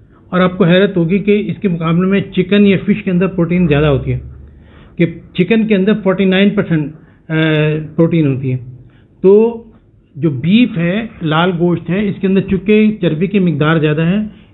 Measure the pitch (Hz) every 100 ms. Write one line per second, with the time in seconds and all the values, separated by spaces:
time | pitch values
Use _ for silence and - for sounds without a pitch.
0 | _ - - 180 185 180 175 180 202 185
1 | 165 196 208 208 170 - 202 170 165 170
2 | 185 196 190 - 180 202 202 185 - 202
3 | - 180 185 - 165 175 175 143 151 135
4 | 135 123 - - - - - - - -
5 | 170 170 - - 180 226 214 202 190 214
6 | 196 185 190 185 202 202 180 160 151 -
7 | - _ - 160 160 156 151 156 156 -
8 | 165 170 147 131 135 127 - - - -
9 | _ _ 185 208 226 233 - - _ _
10 | _ 147 156 131 160 214 233 - 170 196
11 | 226 - 165 156 180 170 175 170 170 185
12 | 208 - 190 190 180 190 185 214 214 214
13 | 170 156 185 202 180 143 151 160 151 151
14 | 165 202 214 - -